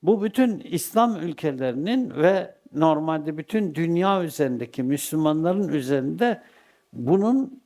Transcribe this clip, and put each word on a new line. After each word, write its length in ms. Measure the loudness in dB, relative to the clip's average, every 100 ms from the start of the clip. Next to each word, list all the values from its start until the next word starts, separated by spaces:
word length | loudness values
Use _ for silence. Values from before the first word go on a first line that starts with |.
Bu 200 | 2 2
bütün 360 | 2 2 2 0
İslam 580 | -4 -4 0 2 2 0
ülkelerinin 920 | -6 -4 -4 -2 -2 -2 -2 -2 -2
ve 440 | 2 4 4 -2 -12 -10
normalde 640 | 2 2 4 0 -4 -4 -8
bütün 360 | -4 -2 -2
dünya 480 | -2 0 2 2 2
üzerindeki 600 | -2 -2 -2 0 -6 -4
Müslümanların 880 | -2 -2 -2 0 0 2 0 0 0
üzerinde 760 | -2 0 -2 -2 -2 -2 -2 -8 _ _ _ _
bunun 680 | -8 0 2 4 0 -2 -10